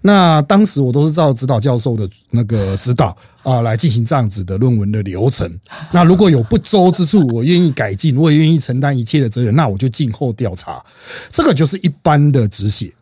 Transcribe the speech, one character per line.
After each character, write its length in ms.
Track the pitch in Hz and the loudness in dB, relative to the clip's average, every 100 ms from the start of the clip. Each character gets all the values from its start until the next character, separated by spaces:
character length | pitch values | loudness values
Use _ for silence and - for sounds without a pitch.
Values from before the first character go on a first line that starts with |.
那 380 | 202 202 175 156 | 4 4 4 2
当 220 | 143 202 214 | 2 2 2
时 140 | 147 | 0
我 140 | 131 | 0
都 120 | 131 156 | 0 0
是 60 | |
照 220 | 156 151 | 2 0
指 120 | 117 127 | 0 -2
导 140 | 120 | -2
教 180 | 123 120 | 0 -2
授 200 | 127 113 | -2 -4
的 100 | 95 - _ | -6 -10 _
那 100 | 117 107 | -4 -2
个 320 | 113 95 98 | -2 -2 -4
指 160 | 123 | -4
导， 200 | 123 113 - - _ | 0 -2 -4 -20 _
啊， 160 | 135 127 | -2 -2
来 160 | 117 110 | 0 0
进 160 | 170 | 0
行 140 | 113 113 | 0 0
这 100 | 143 | -2
样 140 | 110 | -2
子 160 | 98 90 | -4 -6
的 120 | 95 | -2
论 200 | 127 113 | 0 0
文 120 | 98 | -2
的 140 | 107 | -4
流 260 | 98 92 123 | -6 -2 -2
程。 300 | - 85 87 _ - - | -2 -6 -10 _ -20 -2
那 140 | 180 170 | 2 4
如 100 | 185 | 4
果 140 | 202 | 4
有 120 | 139 | 2
不 160 | 110 220 | 0 -2
周 300 | - 208 185 | 0 2 2
之 160 | 180 165 | 2 0
处， 220 | 214 139 | 2 2
我 100 | 117 | 0
愿 180 | 131 175 | 0 2
意 80 | 175 | 2
改 240 | - 107 | 0 -6
进， 220 | 98 160 127 | -2 -2 2
我 160 | 160 | 2
也 60 | 151 | 4
愿 120 | 156 | 4
意 80 | 160 | 2
承 220 | - 127 | 0 -2
担 180 | 143 135 | -2 -2
一 60 | |
切 160 | 113 143 | -2 -2
的 80 | 123 | -2
责 160 | 117 | -2
任， 100 | 120 | 0
那 140 | 131 135 | 0 0
我 100 | 95 | -2
就 120 | 131 | -4
静 200 | - 131 | -2 -6
候 180 | 104 131 | -4 -6
调 240 | 104 117 87 | -4 -6 -6
查。 260 | - 67 _ _ - - - | -12 -16 _ _ -20 -20 -6
这 140 | - | 0
个 100 | 311 | 0
就 120 | 147 156 | 2 0
是 120 | 190 | 0
一 100 | 175 - | -2 -2
般 300 | 165 147 147 | 0 4 4
的 160 | 135 107 | 2 0
止 220 | - 101 | -2 -4
血。 240 | 98 95 _ | -4 -8 _